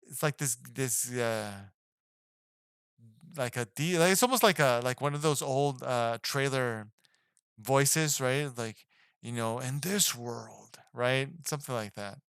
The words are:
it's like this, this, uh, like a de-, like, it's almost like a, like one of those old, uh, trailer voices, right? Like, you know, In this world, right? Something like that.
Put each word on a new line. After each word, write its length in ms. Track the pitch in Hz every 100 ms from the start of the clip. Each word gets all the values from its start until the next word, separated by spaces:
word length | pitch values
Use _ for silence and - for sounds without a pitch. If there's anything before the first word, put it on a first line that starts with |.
| _
it's 140 | 139
like 160 | 156 143
this, 180 | 143 120 -
this, 380 | 120 131 113 120
uh, 400 | 123 117 113 107 101 98 _ _ _ _ _ _ _ _ _ _ _ _ _ 117 110 - -
like 200 | 123 120
a 100 | 120 -
de-, 220 | 151 180
like, 140 | 165
it's 100 | 190
almost 200 | 247 254
like 160 | 220 175
a, 220 | 147 120
like 180 | 123 127
one 140 | 143
of 80 | 147
those 200 | 151 147
old, 400 | 147 131 143 131
uh, 360 | 127 123 117 117
trailer 680 | - 139 135 135 123 113 104 _ _ _ _ _ _ _
voices, 640 | 113 135 139 160 156 139
right? 280 | 131 131 147 120
Like, 300 | 113 107 - _ _ _
you 100 | 113
know, 260 | 120 113 113
In 200 | 127 139
this 340 | 139 202 180
world, 640 | 120 120 117 110 - - - -
right? 340 | 120 123 131 139 170 139
Something 280 | 151 143
like 200 | 123 104
that. 240 | 101 101 98 _